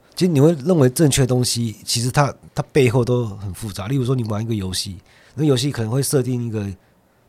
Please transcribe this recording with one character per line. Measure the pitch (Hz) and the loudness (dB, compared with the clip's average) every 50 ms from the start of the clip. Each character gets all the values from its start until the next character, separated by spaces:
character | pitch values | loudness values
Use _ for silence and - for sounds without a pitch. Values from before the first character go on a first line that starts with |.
| _ _ _ | _ _ _
其 | - 170 | -2 0
实 | 180 | 2
你 | 156 131 | 4 6
会 | 139 165 175 | 6 6 4
认 | 135 120 175 185 | 2 0 2 4
为 | 160 131 127 | 4 4 4
正 | 127 - 170 139 | 4 4 2 2
确 | 123 143 | 4 2
的 | 131 | 2
东 | 113 127 123 123 | 2 2 0 0
西， | - - 120 117 113 104 - - | 0 -2 -2 -4 -4 -6 -8 -8
其 | - - 120 | -6 -4 -2
实 | 117 127 | -2 0
它， | 113 143 143 - - - - - - | 0 0 0 0 -2 -8 -16 -12 -8
它 | - 143 - - | -8 -6 -2 2
背 | 156 127 120 | 2 4 4
后 | 110 131 117 | 4 2 2
都 | 117 123 123 120 104 101 | 2 0 -2 -2 -4 -8
很 | 101 98 98 87 | -10 -10 -10 -10
复 | - - 107 | -10 -10 -10
杂。 | 87 - 95 | -10 -8 -6
例 | 101 139 | -4 -2
如 | 139 123 | -2 -2
说 | 120 135 | -2 -2
你 | 127 117 | -2 -2
玩 | 107 107 104 113 | -4 -4 -4 -4
一 | |
个 | 113 117 | -4 -4
游 | 104 95 92 92 | -4 -4 -4 -6
戏， | - - 104 90 87 - _ _ _ _ _ - | -6 -8 -8 -12 -14 -18 _ _ _ _ _ -6
那 | 123 156 | 0 2
游 | 151 131 | 2 2
戏 | 120 131 147 | 2 0 -2
可 | 127 120 113 | -2 -4 -4
能 | 107 | -2
会 | 120 139 131 | -2 -2 0
设 | - - 135 | 0 0 0
定 | 120 123 127 120 120 | 0 0 -2 -4 -4
一 | 117 | -4
个 | 110 107 101 98 95 - _ _ _ _ _ _ _ _ _ | -4 -4 -6 -6 -8 -12 _ _ _ _ _ _ _ _ _